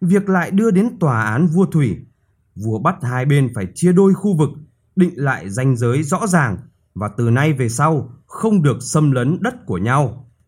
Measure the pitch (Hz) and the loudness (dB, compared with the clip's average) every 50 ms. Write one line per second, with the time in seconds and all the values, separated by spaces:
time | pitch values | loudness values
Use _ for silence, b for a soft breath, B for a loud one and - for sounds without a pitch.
0 | 180 170 196 196 202 190 190 180 165 110 185 196 226 226 180 190 220 240 240 214 | 0 2 2 2 2 2 0 0 0 0 0 2 2 4 2 2 2 0 -2 -2
1 | 175 143 120 110 110 107 110 135 180 165 156 185 185 - - 156 139 107 82 - | 0 0 2 0 0 0 0 0 0 2 2 2 0 2 2 0 0 0 -2 -6
2 | - _ _ _ _ _ _ _ _ _ _ 92 104 113 110 107 104 175 185 - | -10 _ _ _ _ _ _ _ _ _ _ -8 -6 -4 -4 -2 -2 -2 -2 -2
3 | - 123 127 127 127 143 143 143 135 117 117 107 95 90 - - 170 175 165 190 | -6 -4 -4 -2 0 2 2 2 2 0 -2 -6 -8 -8 -6 -2 0 2 4 4
4 | 196 196 185 - - 208 185 151 151 - - - - _ _ _ _ _ _ 190 | 4 4 2 2 0 -2 0 0 0 -2 -2 -10 -18 _ _ _ _ _ _ 0
5 | 180 170 - 120 143 135 123 85 82 98 98 123 131 135 127 113 123 117 123 147 | 0 2 0 -2 -4 -4 -4 -4 -6 -8 -4 -2 0 0 0 0 0 0 0 0
6 | 160 143 185 180 226 196 180 165 139 113 90 98 - - _ _ _ _ _ 92 | -2 -2 -4 -2 -2 0 2 2 2 0 -2 -6 -10 -18 _ _ _ _ _ -8
7 | 104 104 - - 117 117 117 131 147 160 147 127 123 113 113 131 147 160 160 135 | -8 -6 -4 -2 0 0 2 2 2 0 0 0 -2 -4 0 0 0 0 0 -2
8 | 110 - - - _ _ - - 208 226 214 185 147 - - - - - - 156 | -4 -8 -14 -20 _ _ -10 -4 0 2 2 4 4 2 0 0 -4 -2 0 2
9 | 151 143 131 123 120 139 - 90 - 247 - - - - 98 87 98 117 131 143 | 2 2 2 2 0 0 -2 -2 -4 -6 -6 -8 -8 -6 -6 -4 0 0 0 0
10 | 143 110 - - - _ _ _ _ | 0 -2 -4 -12 -18 _ _ _ _